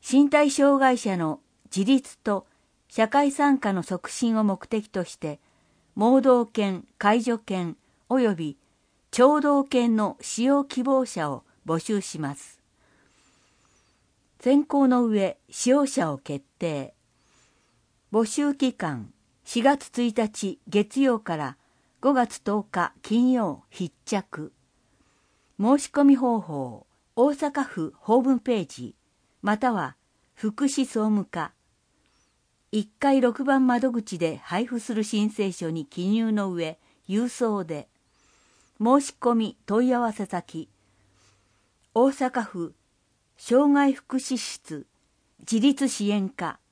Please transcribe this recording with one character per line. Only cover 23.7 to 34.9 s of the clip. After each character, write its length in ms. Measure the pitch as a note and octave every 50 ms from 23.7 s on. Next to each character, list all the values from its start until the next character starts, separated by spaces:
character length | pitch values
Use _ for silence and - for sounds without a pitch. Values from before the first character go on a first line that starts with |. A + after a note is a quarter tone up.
必 240 | _ - F#3 D#3+ _ _ _
着。 480 | - - G3 F#3+ _ - - D3+ - _ _ _ _ _ _ _ _ _ _ _ _ _ _ _ _ _ _ _ _ _ -
申 180 | G3 A3+ C#4 D4
し 120 | - -
込 100 | - C#4+
み 140 | C#4+ C#4 C#4
方 240 | B3 B3+ B3 A#3 A3
法、 460 | E3+ D#3+ D3+ C#3+ C3+ B2 A2+ - - _ _ _ _ _ _
大 140 | - B3 C#4+
阪 340 | C#4+ C#4 D#4 D4 C#4 D4
府 320 | C4+ C#4 - G3+ D#3+ D3 - _
ホ 220 | _ - A3 B3+
ー 20 | B3
ム 160 | C4+ C4 A#3+
ペ 220 | _ - A#3+ G#3+
ー 40 | E3+
ジ、 300 | - - - B2 A2+ - _ _ _ _ _ _ _ _ _
ま 160 | - G3+ G#3+ G#3+
た 140 | C4+ B3+
は 220 | A#3 G3 D#3 C3 C3+ _ _ _ _ _ _ _ _
福 300 | _ - G#3+ G#3+ - C#4
祉 220 | C4+ C#4 - C4
総 180 | - - A3+ G#3+
務 200 | A3 G#3+ G#3 F#3+
課。 280 | _ - F3 D#3 - _ _ _ _ _ _ _ _ _ _ _ _ _ _ _ _ _ _ _ _ _ _ _ _
一 160 | - G#3+ G#3 - _ _
階 200 | - C#4 C#4 C4+
六 220 | A#3+ A#3+ A#3 -
番 240 | C4+ C4+ C4+ C4+ C4
窓 240 | B3+ B3 A#3+ A3+ C4
口 260 | A#3 A#3 G#3+ - F#3+
で 200 | E3 E3 D#3+ D3+
配 280 | - - - E3+ F#3+ A#3+
布 140 | A#3+ B3+ A#3
す 160 | - -